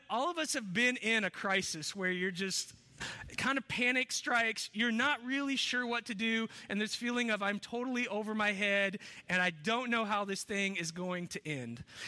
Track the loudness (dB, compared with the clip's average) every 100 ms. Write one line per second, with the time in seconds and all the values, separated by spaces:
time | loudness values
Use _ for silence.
0 | 2 0 2 0 0 -2 0 2 4 4
1 | 2 2 2 -2 2 2 0 -4 -6 -2
2 | 0 0 -2 -2 -2 -2 -4 -10 -18 -10
3 | -10 -10 -10 -4 0 0 -2 0 2 2
4 | 0 -2 2 4 4 0 -4 0 2 4
5 | 2 2 0 0 0 0 2 0 0 -2
6 | -2 -2 2 2 0 -6 -4 -2 0 -2
7 | 0 0 2 0 0 -2 -4 -4 -2 0
8 | 0 -2 -2 0 2 2 2 4 2 -2
9 | -10 -12 0 2 4 2 0 0 2 2
10 | 2 0 0 -4 -2 0 0 0 -4 -4
11 | -4 -4 -4 -6 -6 -6 -6 -8 -12 -12